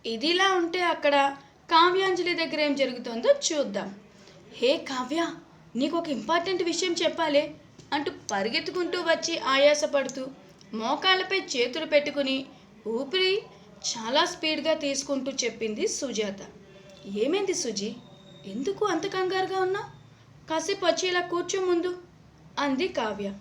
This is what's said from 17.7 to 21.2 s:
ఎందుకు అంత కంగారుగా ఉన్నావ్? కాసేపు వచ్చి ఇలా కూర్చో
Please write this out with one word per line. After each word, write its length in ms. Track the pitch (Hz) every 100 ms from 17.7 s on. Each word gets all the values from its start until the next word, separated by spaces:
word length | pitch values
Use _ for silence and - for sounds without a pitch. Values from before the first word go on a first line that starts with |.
| 202 208 247 - - - - 202
ఎందుకు 380 | 202 277 392 415
అంత 220 | 330 392
కంగారుగా 520 | 381 370 381 381 381
ఉన్నావ్? 260 | 370 403 440 - - - - - -
కాసేపు 360 | 320 320 392 349
వచ్చి 220 | 330 370
ఇలా 120 |
కూర్చో 420 | 359